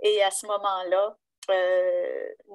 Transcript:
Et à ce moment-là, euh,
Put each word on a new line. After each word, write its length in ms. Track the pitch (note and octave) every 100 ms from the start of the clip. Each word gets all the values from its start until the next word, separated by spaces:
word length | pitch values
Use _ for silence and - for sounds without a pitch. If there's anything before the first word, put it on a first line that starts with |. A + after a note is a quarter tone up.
Et 180 | G#3 G#3+
à 100 | G3
ce 140 | - G#3
moment-là, 720 | G3+ G3+ F#3+ F3+ F#3 G#3 - _ - -
euh, 760 | F#3+ F3+ F#3 F#3 F3+ F3 C2 - - -